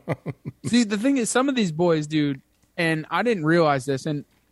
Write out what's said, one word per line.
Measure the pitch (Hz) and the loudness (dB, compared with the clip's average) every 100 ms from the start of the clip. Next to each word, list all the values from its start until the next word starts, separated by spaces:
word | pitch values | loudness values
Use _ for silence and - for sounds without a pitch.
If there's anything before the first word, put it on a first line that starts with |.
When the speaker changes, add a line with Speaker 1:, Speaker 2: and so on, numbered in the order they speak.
| - 151 | -4 -8
Speaker 1:
<laughs> | - - - - - | -8 -12 -14 -10 0
Speaker 2:
see, | 240 | 2
the | 220 208 | 2 0
thing | 254 277 | 0 0
is, | 214 | 0
some | 240 277 | 0 0
of | |
these | 254 190 | 0 0
boys, | 151 175 160 151 | 0 2 2 0
dude, | 156 147 139 _ _ _ - | 0 0 -2 _ _ _ -4
and | 165 160 - | -2 -2 -2
I | 170 | -2
didn't | 226 208 | 0 0
realize | 151 170 156 139 | 2 4 4 2
this, | 131 135 160 | -2 -4 -4
and | 147 - _ _ | -6 -8 _ _